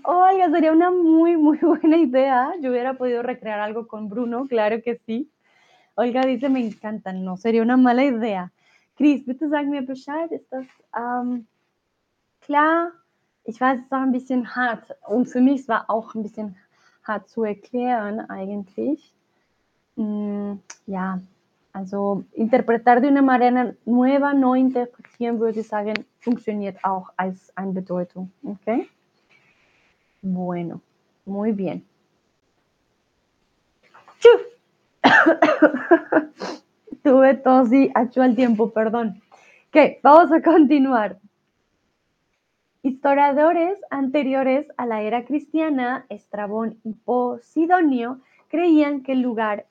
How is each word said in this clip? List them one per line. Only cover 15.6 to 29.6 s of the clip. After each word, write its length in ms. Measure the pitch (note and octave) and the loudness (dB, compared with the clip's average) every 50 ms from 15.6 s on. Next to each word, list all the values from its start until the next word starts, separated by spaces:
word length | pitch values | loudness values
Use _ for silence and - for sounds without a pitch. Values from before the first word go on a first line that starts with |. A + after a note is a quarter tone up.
| C4+ - | -2 -4
war 180 | A3+ G#3 - - | -4 -4 -4 -4
auch 260 | G3+ A3 A3 - - | -6 -6 -6 -6 -10
ein 80 | A3 G#3+ | -10 -10
bisschen 340 | G#3 - - G#3+ G#3 F#3 _ _ _ _ _ _ _ _ _ _ | -10 -10 -12 -14 -14 -14 _ _ _ _ _ _ _ _ _ _
hart 260 | - G#3+ G3 G3 _ | -8 -8 -8 -8 _
zu 160 | - A3+ A3+ | -8 -6 -4
erklären 760 | G#3 G3+ G3+ - - - B3 A#3+ B3 B3 A#3 G#3 G3+ G#3 A3 - - | -4 -6 -8 -12 -10 -6 -6 -4 -2 -2 -2 -4 -6 -8 -8 -10 -12
eigentlich. 840 | G3 G3 F#3+ G3 G#3 G3+ G3 - - - A3 B3+ D4 D#4 _ _ _ _ _ _ _ _ _ _ _ _ _ _ _ _ _ _ - | -12 -12 -10 -10 -10 -10 -12 -12 -10 -8 -4 -4 -4 -6 _ _ _ _ _ _ _ _ _ _ _ _ _ _ _ _ _ _ -10
Mm, 640 | - A3 G#3 G#3 G#3 G#3 G#3 G3+ G3+ G#3 G3+ G3+ G3 _ - - _ _ | -8 -6 -6 -6 -6 -6 -6 -8 -8 -8 -10 -10 -12 _ -20 -20 _ _
ja, 340 | - F#3+ F#3 F#3 F#3+ F#3 F#3 F#3 - _ _ _ _ _ _ _ _ - | -10 -8 -6 -6 -6 -6 -8 -10 -14 _ _ _ _ _ _ _ _ -14
also 520 | F#3+ G3 F#3+ G3+ G3+ G3+ G3+ G3+ F#3+ - _ - | -14 -12 -10 -8 -6 -4 -4 -4 -6 -8 _ -8
interpretar 680 | - A3+ A3 B3 B3 B3 A#3 A#3 A#3 A#3 B3 A#3+ B3 | -6 -4 0 0 0 2 2 0 0 4 4 4 4
de 80 | A#3+ C#4+ | 4 4
una 140 | C#4 C#4 C#4 | 2 4 4
manera 520 | C4+ B3+ A#3+ A#3+ B3 B3 B3+ B3 G#3+ - _ - | 4 4 4 2 2 2 2 0 -2 -6 _ -4
nueva, 500 | - A#3+ B3 B3 B3+ C#4 C#4+ C#4 C#4+ C#4+ | -2 0 2 2 2 2 2 0 0 2
no 220 | C#4 C4 B3+ B3+ | 2 2 2 2
interpretieren, 840 | B3+ C4 C4 B3+ B3 A#3+ A#3+ _ _ - - _ - A#3+ A#3 A#3 G#3+ | 2 2 2 0 -2 -4 -6 _ _ -20 -20 _ -8 -6 -4 -4 -2
würde 220 | A3+ A3+ G#3+ A3 | -2 -2 -2 -4
ich 80 | G#3+ - | -8 -6
sagen, 360 | - G#3+ G#3 G#3+ G#3+ - - _ _ _ | -6 -6 -6 -4 -6 -8 -10 _ _ _
funktioniert 580 | - A#3+ B3 - - - G#3 G#3 G3+ G3 F#3 F#3+ - | -4 -4 -4 -4 -4 -8 -6 -6 -6 -8 -10 -6 -6
auch 280 | G3 F#3+ F#3 F#3 - - | -4 -4 -4 -8 -12 -8
als 360 | - F#3 F#3+ F#3 F#3 _ _ - | -8 -6 -6 -6 -10 _ _ -14
Einbedeutung, 760 | - F#3+ G3 F#3 F#3+ F#3 - F3 F3+ F3 F3 - F#3 F#3 F#3 _ _ - | -10 -8 -6 -6 -8 -8 -8 -6 -8 -8 -8 -10 -16 -16 -16 _ _ -14
¿ok? 460 | - G3+ F#3+ - - A3+ C#4 G4 - _ _ _ _ _ _ _ _ _ _ _ _ _ _ | -14 -14 -10 -6 -4 -4 -4 -4 -6 _ _ _ _ _ _ _ _ _ _ _ _ _ _